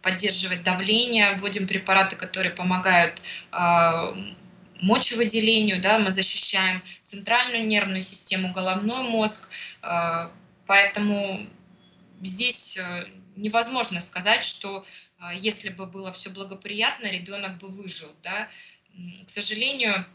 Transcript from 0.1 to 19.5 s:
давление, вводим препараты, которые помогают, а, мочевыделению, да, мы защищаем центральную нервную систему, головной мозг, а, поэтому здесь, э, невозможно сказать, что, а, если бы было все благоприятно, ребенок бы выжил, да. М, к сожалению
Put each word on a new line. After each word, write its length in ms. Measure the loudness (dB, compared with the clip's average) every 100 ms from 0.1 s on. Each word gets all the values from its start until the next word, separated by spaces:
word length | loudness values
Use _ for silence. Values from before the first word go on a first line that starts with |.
| 0 0 0 0 0
давление, 720 | 0 0 2 2 4 4 4 4
вводим 320 | -2 -2 -2
препараты, 480 | -2 2 4 4 0
которые 340 | -6 -2 -4
помогают, 720 | -2 0 2 6 6 4 0 -8 -10 -8
а, 600 | 0 4 6 6 4 -2 -6 -12 -14 -20 -20 -20 -2
мочевыделению, 1000 | 4 4 2 0 2 4 4 4 4 2
да, 180 | 4 4
мы 120 | 4
защищаем 720 | 2 0 0 0 2 0 0 -8 -16
центральную 640 | -12 -10 0 2 2 0 2
нервную 360 | 2 2 -2
систему, 500 | -2 -2 -2 -2 -2
головной 500 | -2 0 0 0 -2 0
мозг, 400 | 2 2 0 -6 -10 -10 -10
а, 480 | -4 0 0 -2 -6 -12 -20 _ 4
поэтому 800 | 6 6 2 0 0 -2 -6 -10 -18 -20 _ _ _ _ -10
здесь, 580 | -6 0 0 0 -2 -4
э, 260 | -6 -8 -10 -18 -20 -8
невозможно 640 | -2 0 0 0 -2 -2
сказать, 440 | -4 -2 2 2
что, 400 | 2 -4 -6 -10 -12 -20 -20 _
а, 160 | -12
если 360 | -4 -2 -2 -6
бы 160 | -10 -12
было 260 | -12 -12
все 180 | -10 -12
благоприятно, 760 | -12 -12 -12 -10 -2 -2 -2 -6
ребенок 500 | -6 -8 -10 -10 -10
бы 100 | -14
выжил, 400 | -14 -8 -8 -8 -14
да. 260 | -8 -8 -8 -14 -20 -20 _ -18
М, 280 | -16 -16
к 40 | -8
сожалению 680 | -4 -2